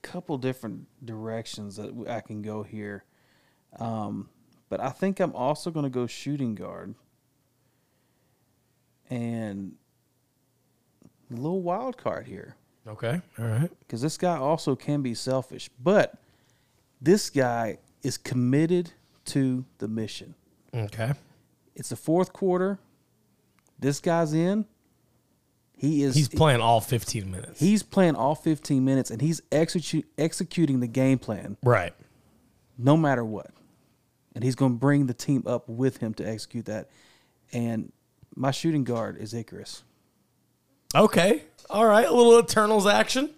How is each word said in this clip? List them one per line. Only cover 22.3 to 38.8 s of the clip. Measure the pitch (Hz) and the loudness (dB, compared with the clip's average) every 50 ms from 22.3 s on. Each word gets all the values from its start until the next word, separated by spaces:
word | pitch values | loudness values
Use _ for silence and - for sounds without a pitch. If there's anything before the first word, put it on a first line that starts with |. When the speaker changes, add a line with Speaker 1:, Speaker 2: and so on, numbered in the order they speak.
Speaker 1:
quarter. | - - 202 190 180 180 185 196 202 190 _ _ _ _ _ _ _ _ _ _ _ _ _ _ _ _ _ _ _ - | -4 -4 -2 -2 0 0 0 -2 -4 -6 _ _ _ _ _ _ _ _ _ _ _ _ _ _ _ _ _ _ _ -4
This | 127 139 143 - | -2 -2 -2 -2
guy's | - 180 165 170 170 151 | -2 0 2 2 0 0
in. | 151 160 170 180 202 214 208 _ _ _ _ _ _ _ _ _ _ _ _ _ _ _ _ _ _ _ _ _ _ | 0 0 2 2 0 -2 -4 _ _ _ _ _ _ _ _ _ _ _ _ _ _ _ _ _ _ _ _ _ _
He | - - 147 160 143 | -4 -2 0 2 2
is | 143 139 123 | 2 4 4
Speaker 2:
He's | 147 147 120 | 2 2 2
playing | - - 160 151 127 117 | 2 4 4 4 4 4
all | 113 117 117 113 | 4 4 4 4
fifteen | - - 127 113 - - - 113 95 95 | 2 0 -4 -4 -2 -4 -8 -6 -8 -8
minutes. | 92 92 - - - - | -10 -12 -12 -14 -4 0
Speaker 1:
He's | 151 190 214 202 | 4 4 4 2
playing | - _ - 196 185 170 147 | 0 _ 2 4 4 4 4
all | - 120 139 156 | 2 -2 -2 -2
fifteen | - - 165 156 143 - - 147 131 131 | -2 0 -2 -2 -2 0 0 2 2 4
minutes, | 135 135 135 123 - | 4 2 2 0 -2
and | 117 113 | -4 -2
he's | 135 160 165 - _ _ | 0 -2 -2 -4 _ _
execu-, | - 147 170 160 - 180 147 - - 156 - _ _ | 2 2 2 2 0 -4 -4 -2 -4 -4 -4 _ _
executing | - 147 165 - - 185 - - 175 165 143 135 127 | -2 -2 -2 -2 -4 -8 -4 0 0 2 2 2 0
the | 123 | -2
game | 117 113 131 131 135 131 123 | 0 0 2 4 4 4 2
plan | - - 110 87 85 - 98 _ | 0 -6 -8 -8 -8 -12 -12 _
Speaker 2:
Right. | - 123 120 101 87 87 - _ - _ _ _ _ _ _ _ _ _ _ _ _ _ _ 123 | 4 4 4 4 2 -2 -8 _ -20 _ _ _ _ _ _ _ _ _ _ _ _ _ _ 0
Speaker 1:
no | 120 135 147 | 4 4 6
matter | 165 160 143 135 120 117 | 6 6 2 2 0 -2
what. | 110 107 95 - - _ _ _ _ _ _ _ _ _ _ _ _ _ _ _ _ _ | -4 -6 -8 -10 -14 _ _ _ _ _ _ _ _ _ _ _ _ _ _ _ _ _
And | 113 | -2
he's | 113 131 123 | -2 -2 2
gonna | - 135 131 120 | 2 2 2 2
bring | 117 131 143 143 143 143 | 2 2 4 4 4 2
the | 123 117 | 0 -2
team | - - - 143 123 - | -4 -2 0 0 0 0
up | - 123 117 - - | -2 -4 -4 -6 -8
with | 113 117 131 131 - - | -4 0 0 0 0 -2
him | 120 110 107 | -6 -6 -6
to | - 82 107 | -6 -6 -8
execute | 113 107 - _ - 120 113 | -8 -8 -10 _ -10 -10 -8
that. | - 107 107 - _ _ _ _ _ _ _ _ _ _ _ _ _ | -6 -8 -8 -10 _ _ _ _ _ _ _ _ _ _ _ _ _
And | - 120 117 117 117 110 - - _ _ _ _ _ _ - _ - | -6 -4 -4 -2 -4 -6 -8 -10 _ _ _ _ _ _ -20 _ -10
my | - 127 139 | -4 -2 -2
shooting | 131 - - 165 156 147 | -2 0 -2 0 0 0